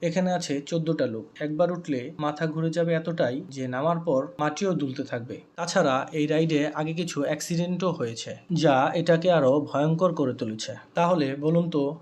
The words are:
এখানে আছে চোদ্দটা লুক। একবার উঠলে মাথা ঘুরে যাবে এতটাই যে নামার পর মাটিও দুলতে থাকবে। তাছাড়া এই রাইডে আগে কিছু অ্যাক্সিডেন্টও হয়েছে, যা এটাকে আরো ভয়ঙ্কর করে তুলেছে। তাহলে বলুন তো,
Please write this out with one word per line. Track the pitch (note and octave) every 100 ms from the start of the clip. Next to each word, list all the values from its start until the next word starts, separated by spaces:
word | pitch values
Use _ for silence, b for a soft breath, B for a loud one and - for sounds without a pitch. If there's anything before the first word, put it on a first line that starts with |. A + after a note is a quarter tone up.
এখানে | E3+ F3 F3+
আছে | F3+ E3+ C#3+
চোদ্দটা | C#3+ E3+ D#3+ D#3 B2+
লুক। | A2 G#2 -
একবার | D3+ D3+ F3
উঠলে | F3 E3+ C3 B2 -
মাথা | D3+ D3 E3
ঘুরে | D#3 E3
যাবে | E3 E3+
এতটাই | D#3+ E3+ E3+ B2+ C3 -
যে | C3+ B2+
নামার | B2+ D#3 E3+
পর | E3 C3 C#3+ -
মাটিও | D3+ D3+ G3
দুলতে | D#3 C#3 B2+
থাকবে। | C3 B2 A#2 G2+ - -
তাছাড়া | E3+ F#3+ D#3 C3 -
এই | D#3+ D3
রাইডে | D#3 E3 D3+ D3
আগে | D3+ D#3
কিছু | E3 E3+ D3
অ্যাক্সিডেন্টও | C#3 D#3 - E3+ F3 F3+ F#3+
হয়েছে, | - A#2+ A2+ - - -
যা | E3 D3+ C3 D3
এটাকে | E3+ E3 E3 F3+
আরো | E3 C3 D3
ভয়ঙ্কর | C#3+ C#3 D3+ D#3+ F3+
করে | D#3+ C3+
তুলেছে। | A#2+ A2+ A2 - G2+ -
তাহলে | - E3+ F3+ C3+ C#3
বলুন | D3+ E3+ E3+
তো, | D#3 C#3 D#3+